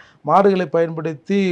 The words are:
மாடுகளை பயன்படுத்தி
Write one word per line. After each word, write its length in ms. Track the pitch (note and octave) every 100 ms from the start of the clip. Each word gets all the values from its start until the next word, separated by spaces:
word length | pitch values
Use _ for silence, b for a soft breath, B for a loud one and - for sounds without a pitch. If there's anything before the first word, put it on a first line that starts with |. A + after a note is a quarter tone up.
| B B
மாடுகளை 440 | C#3+ F3 G3+ F#3+ E3+
பயன்படுத்தி 720 | E3+ E3 E3 D#3+ D3+ - G3+ F#3+